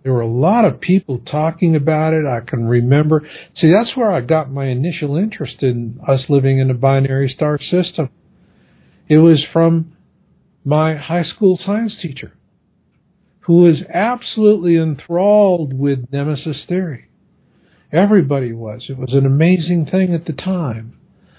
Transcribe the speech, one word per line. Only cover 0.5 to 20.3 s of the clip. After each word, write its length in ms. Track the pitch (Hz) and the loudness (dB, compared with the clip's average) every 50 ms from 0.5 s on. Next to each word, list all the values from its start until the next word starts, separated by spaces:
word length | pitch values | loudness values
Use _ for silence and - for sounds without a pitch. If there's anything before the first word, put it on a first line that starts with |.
| 214 240 226 | 2 2 2
of 160 | 170 131 - | 0 0 -2
people 380 | - - 180 196 - - 135 117 | -2 0 0 0 0 -2 -8 -8
talking 560 | - - - 151 156 165 160 - - 170 160 | -8 -8 -6 -4 -2 -4 -2 0 0 2 2
about 380 | 151 139 160 156 151 156 160 160 | 2 2 0 0 0 0 0 0
it. 120 | 160 151 | 0 -2
I 140 | 139 123 117 | -2 -4 -4
can 260 | 120 - - 117 117 | -6 -6 -6 -4 -2
remember. 560 | 113 120 120 120 123 135 147 151 151 156 156 151 - - - - - _ | 0 0 2 2 4 2 2 4 2 2 0 0 -4 -16 -20 -20 -20 _
See, 160 | - - 156 | 0 2 4
that's 240 | 170 208 233 233 - | 4 4 2 0 -4
where 160 | 262 240 214 | -2 -2 0
I 100 | 185 143 | 0 -2
got 300 | 120 123 160 156 151 131 | -2 0 -2 -2 -2 -4
my 140 | 135 139 139 | -6 -6 -4
initial 500 | 135 127 123 139 175 160 - 156 143 143 | -4 -2 -2 -4 -4 -4 -6 -6 -4 -2
interest 420 | 160 202 220 - - 143 - - - | -2 -2 -4 -4 -8 -10 -10 -8 -4
in 380 | - 131 120 120 120 117 117 - - - | -2 -2 -2 -2 -4 -8 -10 -8 -2 0
us 140 | 139 131 131 - | 0 0 0 2
living 300 | 147 139 131 135 135 131 | 2 2 2 2 2 2
in 140 | 131 131 | 2 0
a 40 | 131 | 0
binary 560 | 120 123 135 139 135 135 135 135 135 139 131 135 | 0 2 2 2 2 0 0 0 -2 -2 -4 -2
star 240 | - 156 151 151 143 | -2 -2 -2 -2 -4
system. 500 | - - - 180 175 - - - 151 131 - _ _ _ _ _ _ _ _ _ _ _ _ _ _ _ _ _ _ _ | -4 -2 -2 -2 -2 -2 -4 -6 -8 -8 -8 _ _ _ _ _ _ _ _ _ _ _ _ _ _ _ _ _ _ _
It 100 | 151 156 | 4 6
was 260 | 160 170 165 139 - - - | 8 8 6 4 2 -2 0
from 400 | 165 165 165 165 165 165 - _ _ _ _ _ _ _ _ _ _ _ _ _ _ _ | 2 2 2 2 0 -2 -6 _ _ _ _ _ _ _ _ _ _ _ _ _ _ _
my 300 | 139 147 151 156 160 156 | -2 0 0 2 0 -2
high 280 | 147 139 - 156 175 165 | -4 -6 -4 -4 -4 -4
school 360 | - - - 220 190 185 165 - | -4 -4 0 2 2 2 0 -2
science 300 | 190 202 220 233 220 - - | -4 -4 -4 -4 -6 -8 -8
teacher, 320 | - 160 135 - - - _ _ _ _ _ _ _ _ _ _ _ _ _ _ _ _ _ _ _ _ _ _ | -12 -12 -12 -12 -16 -18 _ _ _ _ _ _ _ _ _ _ _ _ _ _ _ _ _ _ _ _ _ _
who 220 | _ - 170 170 175 | _ 2 4 6 6
was 200 | 175 160 131 104 - - | 6 4 2 -2 -6 -4
absolutely 840 | 170 202 233 247 240 - - - 220 214 208 214 185 170 175 170 | -4 -2 -2 -4 -6 -8 -10 -4 2 2 2 2 2 2 2 2
enthralled 960 | 165 160 160 147 131 - - 170 175 190 208 208 208 208 196 180 175 160 139 131 | 2 2 0 -4 -6 -8 -6 -4 0 2 2 4 4 4 4 2 0 -2 -6 -6
with 380 | 131 139 143 139 131 120 - | -4 -2 -2 -2 -2 -6 -6
nemesis 460 | 135 139 143 151 151 135 - 165 147 - - - | -6 -4 -4 -4 -4 -6 -6 -8 -10 -10 -8 -6
theory. 380 | 170 185 190 165 139 113 - _ _ _ _ _ _ _ _ _ _ _ _ _ _ _ _ _ | -4 -4 -4 -6 -8 -12 -16 _ _ _ _ _ _ _ _ _ _ _ _ _ _ _ _ _
Everybody 640 | - 156 196 202 214 202 156 135 143 139 131 120 113 | 0 2 2 4 4 4 4 2 -2 -2 -4 -6 -8
was. 320 | 113 113 107 107 117 - - | -10 -10 -12 -12 -14 -14 -14
It 80 | 135 127 | -12 -10
was 160 | 131 127 127 | -8 -2 0
an 120 | 139 135 | 2 2
amazing 600 | 135 135 143 160 175 185 180 156 165 175 170 160 - | 2 2 2 4 4 2 2 0 -2 -2 -2 -2 -2
thing 220 | - 190 190 185 175 | 0 0 0 0 -2
at 100 | 160 170 | -4 -4
the 80 | - | -6